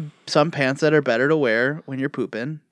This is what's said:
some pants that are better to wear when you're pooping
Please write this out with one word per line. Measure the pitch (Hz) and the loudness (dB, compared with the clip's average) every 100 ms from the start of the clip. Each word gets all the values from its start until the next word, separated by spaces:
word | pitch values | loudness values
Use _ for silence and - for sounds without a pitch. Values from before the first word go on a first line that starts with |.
| 151 - - | 0 -12 -2
some | - 160 | 2 2
pants | 139 131 135 | 0 -2 0
that | 156 | 2
are | 151 | 2
better | 135 113 139 | 2 2 2
to | 156 | 2
wear | 127 110 127 156 - | 2 2 0 -2 -8
when | 131 | -6
you're | 135 | -6
pooping | - 104 110 135 156 _ | -4 -6 -6 -8 -10 _